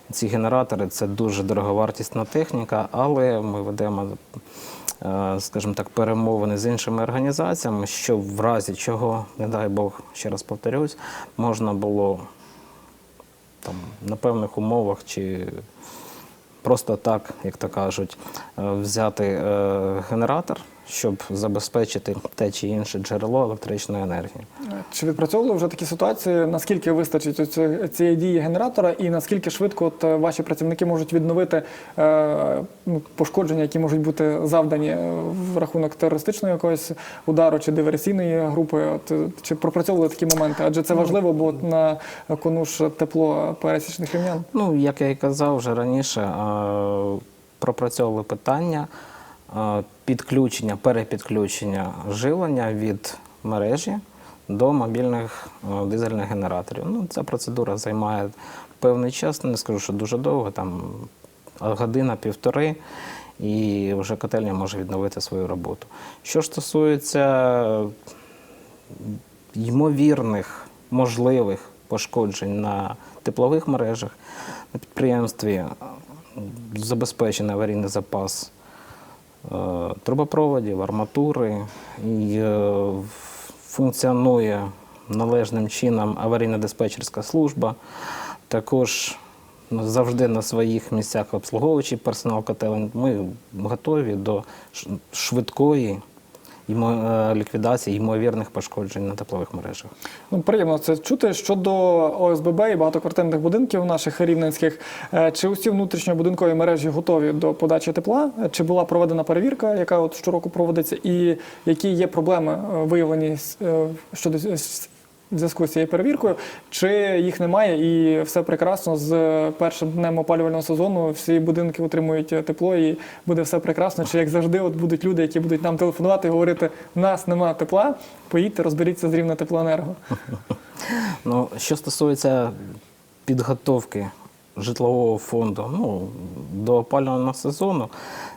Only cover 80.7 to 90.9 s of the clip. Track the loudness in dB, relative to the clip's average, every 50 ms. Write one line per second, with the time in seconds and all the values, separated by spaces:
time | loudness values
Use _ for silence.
80.7 | -2 -2 -2 -2 -2 -4 -4 -2 0 0 0 2 0 0 0 0 -2 -4 -6 -10
81.7 | -12 -16 -18 -16 -12 -6 -4 -2 0 0 0 0 0 0 2 2 2 2 2 2
82.7 | 2 2 0 0 -2 -4 -6 -10 -12 -16 -18 -18 -16 -16 -16 -18 -18 -20 -18 -8
83.7 | -2 0 0 0 0 2 2 2 4 4 6 6 6 6 4 2 0 -2 -4 -6
84.7 | -10 -12 -20 -20 -20 -18 -8 -4 -2 -2 2 2 2 2 2 2 0 -2 -2 -2
85.7 | -2 0 0 2 2 2 2 0 -2 -2 0 0 2 2 2 0 0 0 -2 -4
86.7 | -2 -2 -2 -2 -2 -6 -10 -8 -8 -8 -6 -2 2 2 2 2 0 0 -2 -2
87.7 | -2 -6 -12 -18 -16 -14 -12 -10 -10 -10 -10 -12 -14 -16 -6 -4 -2 -2 0 2
88.7 | 2 2 2 2 0 -2 -4 -6 -8 -10 -16 -20 -20 -20 -20 -20 -20 -20 -8 -6
89.7 | -4 -2 -2 2 2 2 2 2 2 2 2 2 2 0 -2 0 0 2 2 2
90.7 | 0 -2 -2 -2